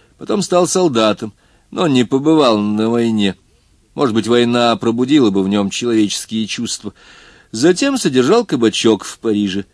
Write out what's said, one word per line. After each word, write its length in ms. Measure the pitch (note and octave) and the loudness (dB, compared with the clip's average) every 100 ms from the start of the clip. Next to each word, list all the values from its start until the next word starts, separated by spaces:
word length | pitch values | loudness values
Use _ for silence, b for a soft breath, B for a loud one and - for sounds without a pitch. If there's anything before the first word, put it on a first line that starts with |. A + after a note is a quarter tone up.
| b _ | b _
Потом 240 | - G#3 | -6 -6
стал 240 | F3+ F3+ F3+ | 0 0 0
солдатом, 680 | F#3+ F3+ A#2 A2 G2+ G#2+ - _ _ _ | 0 0 2 0 0 -6 -14 _ _ _
но 160 | - F3 | -4 0
не 180 | C3 A#2+ | 0 0
побывал 520 | C3+ D3 D#3+ C3+ G#2+ | 0 2 2 4 2
на 320 | G#2 G#2+ A2 | 0 -2 -2
войне. 460 | A#2 A#2 A2 G2+ F2+ _ _ _ _ _ | 0 0 0 -2 -4 _ _ _ _ _
Может 220 | - C#3 A2 | -4 -2 0
быть, 100 | G#2 | 2
война 500 | A#2+ A#2+ A#2+ A#2+ A2+ | 2 2 2 2 0
пробудила 520 | A#2 A#2 B2+ D3+ A#2 | -2 -2 2 2 4
бы 140 | G2 | 2
в 40 | F#2+ | 0
нём 220 | G#2 G2+ | 0 -2
человеческие 760 | - A#2+ A2+ G#2 - - A2 A2 | -4 -2 0 0 -4 -8 -8 -6
чувства. 480 | - A#2+ - G#2+ b b b b b b | -6 -8 -8 -12 b b b b b b
Затем 480 | A2 D3 F#3 C#4 C4+ | 0 2 2 0 -2
содержал 460 | F3+ B2+ B2+ A3+ A3+ | 0 0 2 2 0
кабачок 580 | C#3 A2+ - A2+ G#2 | 0 0 2 2 2
в 160 | - - | -2 -8
Париже. 460 | A2+ G#2 G2+ F#2+ F#2+ | -4 -2 -2 -4 -8